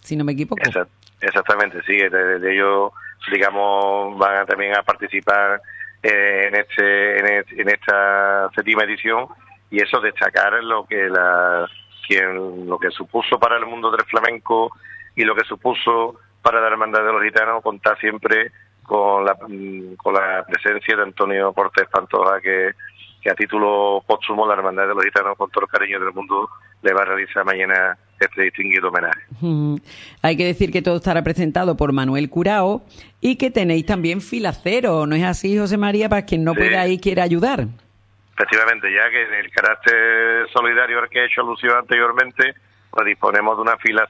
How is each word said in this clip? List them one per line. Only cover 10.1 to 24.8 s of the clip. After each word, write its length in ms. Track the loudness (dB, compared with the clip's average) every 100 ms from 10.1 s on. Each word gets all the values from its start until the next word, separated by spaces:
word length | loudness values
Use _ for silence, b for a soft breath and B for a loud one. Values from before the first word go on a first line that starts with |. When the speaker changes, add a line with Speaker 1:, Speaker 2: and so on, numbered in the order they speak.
| -2 0 2 2 0
Speaker 2:
lo 240 | -2 -4 -2
que 240 | -2 0
la, 580 | 2 2 4 2 2 -2 -10 -20 -18 -2
quien, 600 | 0 0 -4 -8 -10 -6
lo 100 | -4
que 140 | -4
supuso 480 | -6 -6 -6 -2 2
para 180 | 2 2
el 80 | -2
mundo 240 | -4 -2
del 140 | -2 -2
flamenco 640 | 0 0 -4 -2 0 0 B B B B -2
y 80 |
lo 100 | 0 0
que 80 | -4
supuso 720 | -4 -4 -2 0 0 -2 -8 b _
para 180 | 0 2
la 60 | 0
Hermandad 360 | 0 0 0
de 80 | 2
los 120 | 0
Gitanos, 400 | 2 0 0 -2
contar 340 | -4 -2 -2 0
siempre 520 | -2 -2 0 0 0 b b _
con 420 | -4 0 2 2 2
la, 100 | -2
con 800 | -6 -12 -12 -12 -14 -6 0
la 320 | 0 0 -4 -4
presencia 480 | -4 -2 -2 -2 -2
de 80 |
Antonio 480 | -2 -2 -2 0 0
Cortés 380 | 0 0 0 0
Pantoja, 480 | -2 -2 0 2 0
que, 320 | 0 0 -2 -4 B B B _
que 80 | -4
a 60 | -2
título 680 | -2 0 0 2 2 0 0
póstumo 400 | -2 -2 -2 0
la 60 |
Hermandad 340 | 0 -2 -2